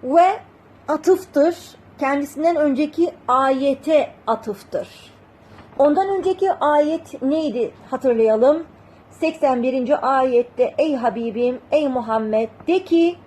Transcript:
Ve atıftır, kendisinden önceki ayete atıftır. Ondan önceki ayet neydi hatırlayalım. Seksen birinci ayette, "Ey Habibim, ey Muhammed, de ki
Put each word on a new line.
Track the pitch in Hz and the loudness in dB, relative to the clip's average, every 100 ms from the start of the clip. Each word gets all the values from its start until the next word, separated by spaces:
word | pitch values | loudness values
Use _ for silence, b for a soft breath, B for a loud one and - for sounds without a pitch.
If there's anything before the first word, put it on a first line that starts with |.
Ve | 254 311 359 440 - - - - - | 2 2 2 0 -10 -20 -20 -20 -6
atıftır, | 302 320 370 - 285 302 339 - - - - | -2 2 0 0 0 2 0 -14 -20 -20 -6
kendisinden | 269 285 285 - 320 330 | -4 -2 -6 -2 -2 0
önceki | 302 262 302 311 339 - - | 0 0 -2 0 -2 -2 0
ayete | 254 269 269 277 269 - 302 262 - - | 2 2 0 0 -2 0 0 0 -8 -6
atıftır. | 220 220 196 - 165 - - - - - - B B B - | -6 -4 -12 -8 -10 -10 -18 -20 -20 -20 -20 B B B 0
Ondan | 285 294 392 | 2 2 0
önceki | 392 359 370 392 | -2 -2 -2 -2
ayet | - 294 294 302 320 - - | 0 2 2 2 -2 -8 -6
neydi | 262 311 311 208 180 - - | -2 -2 -2 -4 -6 -6 -10
hatırlayalım. | 262 269 226 220 220 254 311 330 - B B - | -4 0 2 2 4 4 2 -2 -18 B B -20
Seksen | - 320 320 294 247 | -4 -4 0 0 0
birinci | 247 262 247 285 | 0 -2 -2 -2
ayette, | 254 269 262 240 240 - 247 - | 0 0 2 2 0 -2 -2 0
"Ey | 311 277 | -2 0
Habibim, | 233 220 233 214 240 247 - | -2 -4 -6 -2 -2 -4 -2
ey | 302 285 | -2 0
Muhammed, | 254 226 220 220 220 226 - - | -4 -4 -4 -2 -2 -4 -8 -2
de | 359 | -2
ki | 370 330 339 349 | 0 2 2 -2